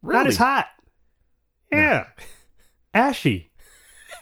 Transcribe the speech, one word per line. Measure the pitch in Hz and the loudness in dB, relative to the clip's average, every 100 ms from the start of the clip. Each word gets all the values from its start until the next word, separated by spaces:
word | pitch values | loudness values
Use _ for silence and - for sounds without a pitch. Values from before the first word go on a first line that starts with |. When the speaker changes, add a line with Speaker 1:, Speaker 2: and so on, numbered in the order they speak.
Speaker 1:
Not | - | -2
Speaker 2:
Really? | 226 277 | 0 0
Speaker 1:
as | 190 | 2
hot. | 254 269 - _ _ _ _ _ _ _ _ _ - | 0 0 -4 _ _ _ _ _ _ _ _ _ -4
Speaker 2:
No. | 294 | 0
Speaker 1:
Yeah. | 302 147 - - - - _ | 2 0 -4 -20 -20 -20 _
Speaker 2:
<laughs> | _ _ _ _ | _ _ _ _
Speaker 1:
Ashy. | 214 277 240 139 92 - _ - _ _ - - - | 0 0 0 -2 -4 -10 _ -20 _ _ -20 -20 -20